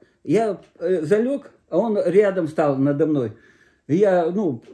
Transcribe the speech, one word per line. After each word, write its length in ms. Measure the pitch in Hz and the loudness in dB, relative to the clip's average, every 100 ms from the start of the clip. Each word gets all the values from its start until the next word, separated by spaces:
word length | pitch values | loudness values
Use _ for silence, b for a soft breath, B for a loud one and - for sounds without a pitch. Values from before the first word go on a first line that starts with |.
| b b | b b
Я, 380 | - 185 220 175 - - | -2 0 0 -4 -12 -8
э, 240 | 170 185 | -4 -2
залёг, 480 | 151 208 247 285 - _ _ | 0 0 0 -4 -8 _ _
а 80 | 165 | -2
он 220 | 226 208 | 0 0
рядом 440 | 175 185 208 185 156 | 2 2 2 0 -2
стал 280 | 160 151 135 | 0 0 2
надо 280 | 139 143 156 | 0 0 0
мной. 280 | 147 113 107 b b b b - | 0 -4 -8 b b b b -4
И 80 | 160 | 2
я, 340 | 208 180 170 | 2 2 0
ну, 300 | 185 190 117 - | -2 -4 -4 -12